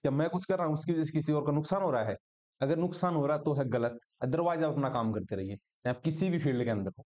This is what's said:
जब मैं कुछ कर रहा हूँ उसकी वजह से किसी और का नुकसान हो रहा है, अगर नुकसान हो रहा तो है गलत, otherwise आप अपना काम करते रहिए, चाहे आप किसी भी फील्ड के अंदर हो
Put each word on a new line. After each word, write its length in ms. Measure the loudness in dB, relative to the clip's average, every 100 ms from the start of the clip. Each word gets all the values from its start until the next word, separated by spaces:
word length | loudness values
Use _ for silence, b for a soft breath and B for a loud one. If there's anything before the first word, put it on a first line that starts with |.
जब 100 | 0
मैं 160 | 0 0
कुछ 160 | -2 -2
कर 120 | 0
रहा 100 | 0
हूँ 60 |
उसकी 200 | 0 0
वजह 100 | 0
से 140 | 0 0
किसी 160 | 0
और 120 | 0 2
का 60 |
नुकसान 300 | 0 0 0
हो 100 | 2
रहा 120 | 0
है, 140 | 0 -4 _ _ _ _
अगर 160 | 0 2
नुकसान 380 | 0 0 0 2
हो 100 | 2
रहा 100 | 0
तो 160 | 0
है 120 | 0 2
गलत, 280 | 2 0 -4 _ _ -2
otherwise 380 | 0 2 2
आप 100 | 0
अपना 160 | 0 0
काम 240 | 0 0
करते 220 | -2 -4 -4
रहिए, 200 | -4 -8
चाहे 400 | _ _ -4 -2
आप 60 |
किसी 260 | -2 0 0
भी 100 | 2
फील्ड 240 | 0 0
के 60 | 0
अंदर 220 | 0 -2 -8
हो 60 | -20